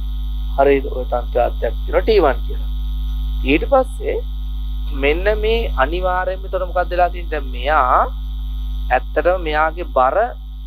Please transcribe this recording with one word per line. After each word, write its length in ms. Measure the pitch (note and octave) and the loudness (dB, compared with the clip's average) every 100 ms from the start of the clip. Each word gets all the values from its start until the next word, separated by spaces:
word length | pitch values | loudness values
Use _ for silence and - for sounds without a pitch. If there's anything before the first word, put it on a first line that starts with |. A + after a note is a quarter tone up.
| - - - - - | -4 -4 -4 -4 -2
හරිද? 300 | - C#3 C#3+ C#3+ | 4 6 6 2
ඔය 180 | B2+ | -4
තන්තුවේ 400 | A#2+ B2 - A#2+ | -2 -2 0 0
ආතතියක් 300 | A#2+ - A#2 - | 0 0 -2 -2
තියෙනවා 280 | - D#3 | 0 0
ටී 160 | F#3 G#3+ | 4 4
වන් 180 | D3+ B2 | 4 2
කියලා. 280 | - - - - - - - - - - | -2 -4 -4 -4 -4 -2 -2 -2 -2 0
ඊට 220 | C3 D#3 A3+ | 2 2 4
පස්සේ 500 | C4+ B3+ - - A#4 - - - - - - - | 2 2 -2 -4 -2 -4 -6 -6 -6 -4 -4 -4
මෙන්න 340 | C#3 C#3 D3+ G3+ A3 | 0 0 2 2 2
මේ 360 | G#3+ A3+ A3+ - | 2 0 0 0
අනිවාර්යයෙන්ම 680 | D3+ F3+ F#3 F3+ F#3 F#3 F#3 | 0 0 0 0 -2 -4 -4
එතකොට 220 | F#3 F3+ | -4 -2
මොකක්ද 240 | F3+ F3 | -2 0
වෙලා 160 | F3 F3 | 2 2
තියෙන්නේ? 240 | F3 D3+ | 0 -4
දැන් 180 | D3+ D3 | -4 -4
මෙයා 480 | A#2+ C3 D3+ B2+ D#3 - - - - - - - - - | -4 2 2 6 4 2 -2 -6 -4 -4 -4 -4 -4 0
ඇත්තටම 560 | B2+ - D#3+ D3+ F#3 | 0 0 0 2 0
මෙයාගේ 480 | D#3+ D3+ D#3+ D#3 D#3 | 0 0 0 -2 -2
බර, 260 | C3+ C3 D#3+ A#3+ - - - | 2 2 2 0 -4 -12 -12